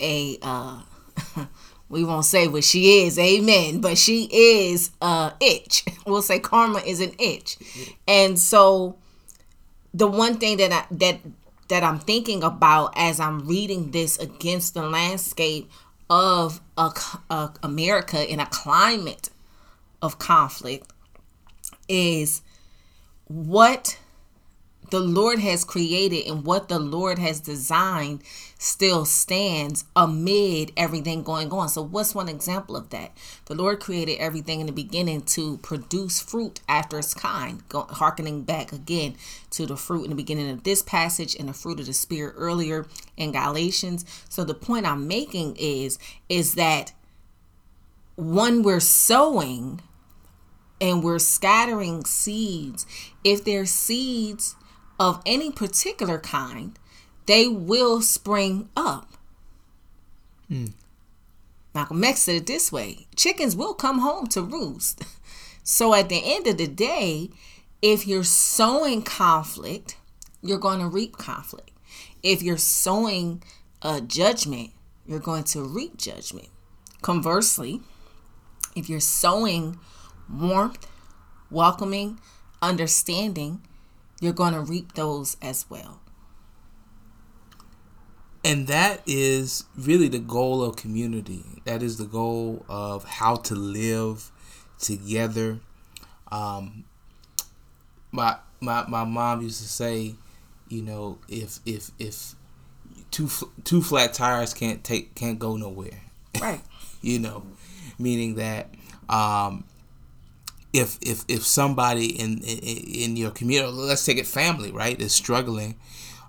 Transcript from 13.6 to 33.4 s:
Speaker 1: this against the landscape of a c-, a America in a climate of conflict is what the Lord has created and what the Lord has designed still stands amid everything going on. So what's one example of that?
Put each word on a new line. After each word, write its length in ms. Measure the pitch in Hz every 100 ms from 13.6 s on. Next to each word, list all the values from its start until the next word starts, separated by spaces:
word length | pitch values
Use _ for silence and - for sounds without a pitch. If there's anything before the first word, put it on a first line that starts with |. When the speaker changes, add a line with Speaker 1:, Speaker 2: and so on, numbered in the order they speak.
| 208 185 151
Speaker 1:
this 280 | 165 160 -
against 540 | 156 - 170 180 175
the 100 | 170 156
landscape 840 | 160 175 190 - - 160 156 - - - _ -
of 500 | 175 190 180 165 160 - -
a 140 | 160 -
c-, 220 | - - -
a 220 | 160 151 -
America 640 | 147 147 165 202 - 156 147
in 80 | 127
a 40 | 139
climate 840 | - 151 165 208 226 160 - - - - - - _ _ _
of 180 | 160 -
conflict 720 | - 165 135 - 123 135 - - - - - _ - - - - -
is 540 | 185 175 165 151 - - - - - - - - - _
what 720 | 156 156 196 233 254 - - - - - _ - - - _ -
the 80 | 185
Lord 400 | 180 175 220 233
has 240 | 202 175
created 640 | - 185 170 175 196 170 -
and 180 | 156 147
what 220 | 190 190
the 120 | 170
Lord 380 | 147 160 185 180
has 220 | 170 151
designed 840 | 151 147 131 160 190 175 143 143 - - - -
still 480 | - - 196 170 147
stands 800 | - - 185 202 160 147 147 - -
amid 760 | 170 156 175 202 202 160 156 -
everything 460 | 170 160 147 165
going 280 | 151 156 156
on. 180 | 190 160
So 120 | 156
what's 340 | 151 196 208 202
one 140 | 180
example 460 | 147 180 185 190 -
of 140 | -
that? 220 | 104 - - - -